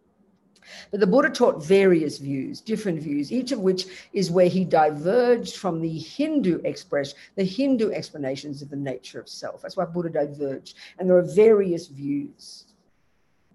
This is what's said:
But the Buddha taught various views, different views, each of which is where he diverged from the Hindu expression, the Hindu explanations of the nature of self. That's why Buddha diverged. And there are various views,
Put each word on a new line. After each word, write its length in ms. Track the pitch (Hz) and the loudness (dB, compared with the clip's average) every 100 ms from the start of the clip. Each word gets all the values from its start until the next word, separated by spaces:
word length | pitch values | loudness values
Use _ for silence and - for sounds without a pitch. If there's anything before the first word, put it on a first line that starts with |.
| _ _ _ _ _ _ - - - | _ _ _ _ _ _ -20 -20 -8
But 80 | 208 | 0
the 80 | 196 | 2
Buddha 200 | 240 302 | 4 4
taught 360 | - 233 - | 2 2 2
various 540 | 147 196 190 170 151 - | 4 6 6 4 2 -6
views, 420 | 139 135 135 - | -6 -6 -6 -10
different 400 | - 214 208 160 | -6 -6 -4 -4
views, 320 | 151 143 143 | -4 -4 -4
each 180 | 233 247 | -4 -4
of 80 | 254 | -2
which 280 | 190 185 - - - | 0 0 -4 -14 -8
is 180 | - 170 | -4 0
where 160 | 175 180 | 4 4
he 180 | 185 | 4
diverged 920 | 175 165 156 147 165 233 247 233 185 - | 2 4 2 2 0 2 4 2 -2 -8
from 240 | 190 165 | -6 -4
the 180 | 165 160 | -4 -6
Hindu 640 | 160 - 311 302 190 160 | -8 -4 -2 0 0 0
expression, 560 | 175 143 - 147 139 - - | -4 -8 -4 -4 -4 -10 -12
the 80 | - | -4
Hindu 480 | 190 190 277 254 214 | -4 -2 0 0 0
explanations 720 | 156 - 156 135 139 147 143 | -4 -8 -8 -6 -6 -8 -12
of 80 | 143 | -12
the 60 | 143 | -8
nature 420 | 139 127 - 131 | -8 -8 -12 -18
of 100 | 107 | -16
self. 320 | - 113 - | -14 -12 -12
That's 160 | - - | -10 -6
why 100 | 170 | -6
Buddha 240 | 175 165 | -4 -4
diverged. 680 | 160 147 143 143 131 - - - - | -4 -4 -4 -8 -8 -12 -20 -18 -4
And 100 | 180 | 4
there 60 | 180 | 4
are 60 | |
various 640 | 165 165 220 208 190 165 - | 4 6 6 6 2 -2 -6
views, 800 | 139 143 143 143 - - - - _ _ _ _ _ _ _ _ | -10 -6 -6 -6 -14 -20 -20 -20 _ _ _ _ _ _ _ _